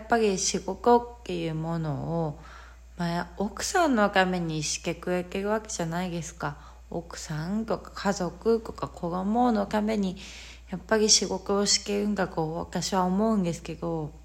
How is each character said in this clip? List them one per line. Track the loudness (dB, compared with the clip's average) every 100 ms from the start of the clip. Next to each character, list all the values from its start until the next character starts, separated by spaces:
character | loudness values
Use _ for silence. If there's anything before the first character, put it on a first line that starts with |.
| 2
ぱ | 2
り | 4 2
仕 | 0 -2
事 | -4 0 6 6 6 -10
っ |
て | -6 -4
い | -2
う |
も | -2 -2 -2
の | -2 -2 -2 -2 -2
を、 | -4 -12 -18 -20 -20 -16 -6
ま | -2 -2
あ、 | -4 -4
奥 | -4 -4
さ | 0 4 4
ん |
の | 6 4
た | 6
め | 4 2
に | -2 -2
し | -2 -4
て | -4
く | -4 -2
れ | -2
て | -2 -4
る | 0
わ | -2
け | -2
じ | -4
ゃ | -2
な | -2
い | -2
で | -4
す | -6
か。 | -6 -6 -6 -14 -20 -10
奥 | -8 -8 -10
さ | -8 -6 -4
ん | -2 -2
と | -4
か | -4
家 | -4 0
族 | 0 -2 -2 2 2
と | 0
か | -8 -8
子 | -6 -4
供 | -2 0 4 4
の | 4 2
た | 0
め | 0 2
に | 0 -2 -10 -16 -16 -18 -10
や | -8
っ | 2
ぱ | 4
り | 6
仕 | 6 4
事 | -4 0
を | 2 4
し | 2
て | 0 -2
る | 0
ん |
だ | 0 0
と | 0 -2
私 | -2 -6 -4 -2
は | 2
思 | 2 4 4
う | 4
ん |
で | 2
す | -2
け | -6 -6
ど | -4 -2 -4 -8